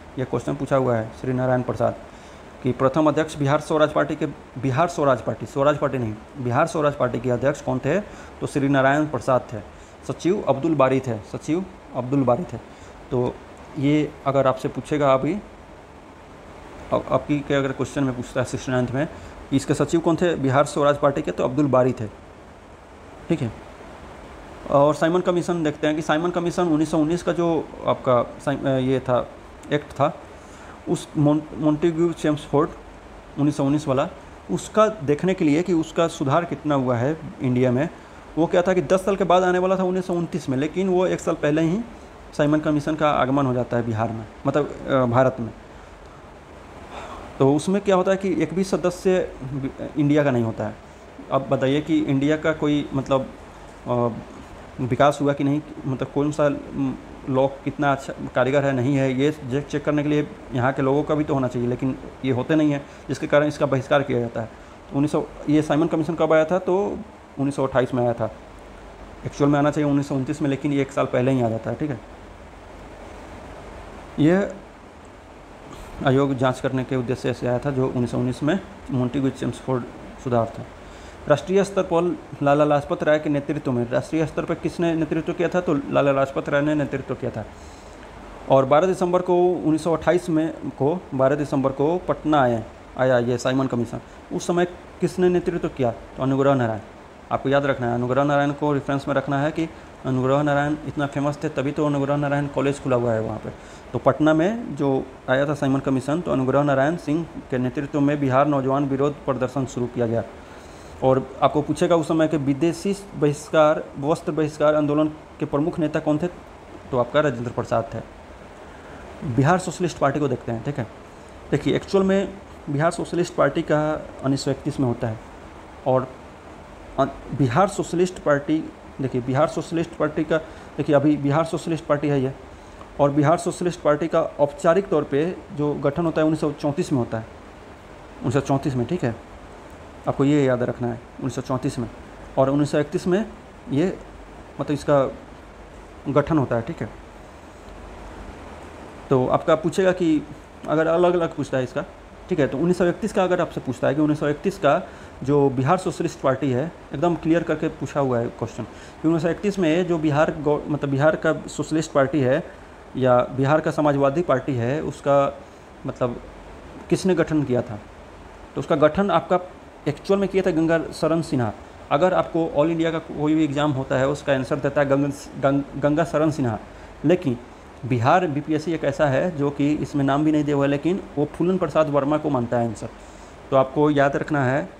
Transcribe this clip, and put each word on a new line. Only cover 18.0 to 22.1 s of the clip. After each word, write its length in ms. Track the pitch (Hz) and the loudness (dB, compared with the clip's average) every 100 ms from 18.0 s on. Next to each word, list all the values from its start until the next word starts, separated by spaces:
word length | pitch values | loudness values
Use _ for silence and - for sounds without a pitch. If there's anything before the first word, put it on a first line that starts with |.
में 120 | 135 123 | -2 -2
पूछता 260 | 120 - | -6 -4
है 40 | 120 | -4
सिक्सटी 260 | - - | -4 -2
नाइन्थ 200 | 127 123 | 0 0
में, 160 | 127 160 - - - - | -2 -4 -6 -16 -16 -2
इसके 200 | 139 - | -2 0
सचिव 260 | 143 143 170 | 0 2 2
कौन 160 | 160 160 | 2 2
थे? 200 | 180 160 | 2 2
बिहार 300 | 135 131 147 | 2 4 2
स्वराज 320 | - 143 143 | 2 2 4
पार्टी 240 | 147 143 | 2 2
के, 100 | 151 | -2
तो 120 | - | -2
अब्दुल 220 | 143 127 147 | 0 2 4
बारी 280 | 127 127 | 6 4
थे, 140 | 120 107 | 2 -6